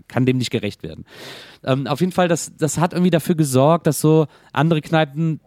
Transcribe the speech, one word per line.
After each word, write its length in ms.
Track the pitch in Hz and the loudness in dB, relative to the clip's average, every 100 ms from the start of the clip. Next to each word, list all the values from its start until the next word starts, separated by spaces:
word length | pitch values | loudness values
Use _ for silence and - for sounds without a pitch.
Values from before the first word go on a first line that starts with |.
| - | -6
kann 180 | 123 131 | 0 0
dem 120 | 127 | 0
nicht 140 | 117 | -2
gerecht 300 | 113 104 - | -4 -6 -8
werden. 240 | 82 78 - - - - - - | -14 -14 -18 -20 -20 -20 -20 -10
Ähm, 240 | - 131 131 | -4 -4 -2
auf 120 | 143 | -2
jeden 120 | 180 | -2
Fall, 140 | 185 180 | 0 0
das, 260 | 165 - - | -2 -6 -6
das 200 | 151 - | -4 -2
hat 140 | 175 | -2
irgendwie 180 | 180 180 | 0 2
dafür 240 | 160 - 160 | 2 0 0
gesorgt, 520 | 143 127 143 170 160 | 2 4 4 4 0
dass 120 | 139 | 0
so 280 | 156 156 147 - _ | 4 4 2 -6 _
andere 280 | - 160 156 | -2 0 0
Kneipen, 600 | - 160 151 143 160 151 | 0 0 0 -2 -4 -4